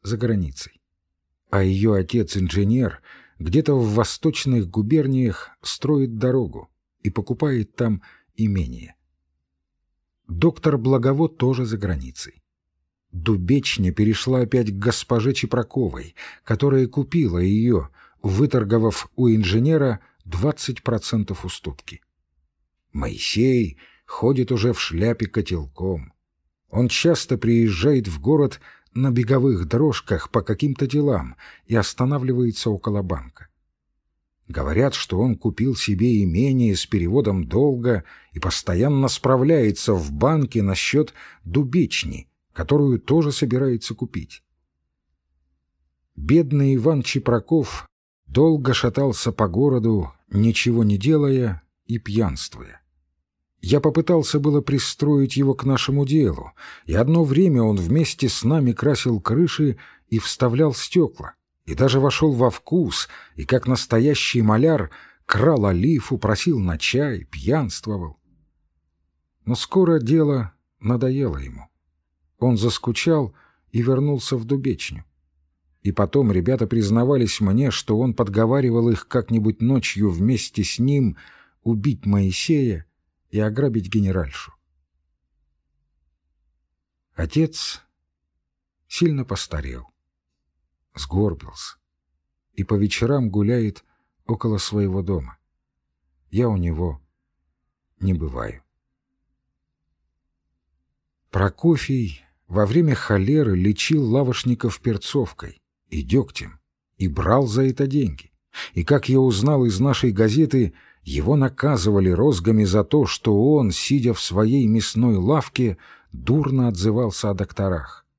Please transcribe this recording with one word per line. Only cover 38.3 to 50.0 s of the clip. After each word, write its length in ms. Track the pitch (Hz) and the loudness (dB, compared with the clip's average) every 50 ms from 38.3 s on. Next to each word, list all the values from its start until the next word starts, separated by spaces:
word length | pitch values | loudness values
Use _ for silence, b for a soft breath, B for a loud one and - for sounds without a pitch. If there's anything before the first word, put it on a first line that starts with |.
и 80 | B - | B -6
постоянно 680 | - 92 - - - - 90 87 117 147 147 135 135 | -6 -4 -4 -4 -4 -2 0 2 2 2 2 2 0
справляется 880 | 127 - - - 123 131 127 131 147 165 151 117 107 92 - - - 104 | 0 -2 -2 2 2 2 4 4 4 4 4 4 2 0 0 0 0 0
в 160 | 90 80 71 | 0 -2 -4
банке 500 | 71 73 117 139 160 156 139 - - 117 | -2 0 2 2 2 2 0 0 0 0
насчёт 540 | 101 98 95 - - - - 147 151 - B B B B B B B | 0 0 0 -2 -2 0 0 0 0 0 B B B B B B B
дубечни, 840 | 87 87 135 143 123 131 180 143 - - - - - - - - _ _ _ _ _ _ | -2 0 0 0 2 2 0 0 0 -2 -6 -6 -6 -10 -12 -14 _ _ _ _ _ _
которую 460 | - 85 - 139 147 147 139 123 - | -4 0 2 2 4 4 2 2 0
тоже 320 | _ - 139 165 156 147 | _ 2 2 2 2 2
собирается 640 | 135 - 151 120 123 127 139 131 123 110 - - 113 | 0 -2 -2 -2 0 0 0 0 -2 -2 -4 -10 -8
купить. 480 | - 127 - - 90 76 _ - - _ _ _ _ _ _ _ _ _ _ _ _ _ _ _ _ _ _ _ _ _ _ _ _ _ _ _ _ _ _ _ _ _ _ _ | -8 -8 -8 -8 -12 -12 _ -18 -20 _ _ _ _ _ _ _ _ _ _ _ _ _ _ _ _ _ _ _ _ _ _ _ _ _ _ _ _ _ _ _ _ _ _ _
Бедный 600 | - 73 78 143 170 165 131 147 143 139 135 135 | -10 0 2 4 4 4 2 2 2 2 4 2
Иван 260 | 123 110 160 160 139 | 2 2 2 2 2
Чепраков 880 | 117 - - 135 - - 120 113 - - 165 160 127 - - - - _ _ _ _ _ _ _ _ | -2 -2 -4 -2 0 2 0 0 0 0 0 0 0 -2 -8 -14 -16 _ _ _ _ _ _ _ _
долго 480 | - - 127 151 165 160 147 123 131 123 | -2 2 4 4 4 4 2 0 0 0
шатался 560 | - - 120 - 139 139 135 107 - - 120 | 0 0 0 0 0 0 0 -2 -2 -4 -6
по 160 | - - 110 | 0 0 -2
городу, 680 | 95 85 104 139 147 131 123 107 113 110 101 | 0 2 2 2 2 2 2 2 2 2 0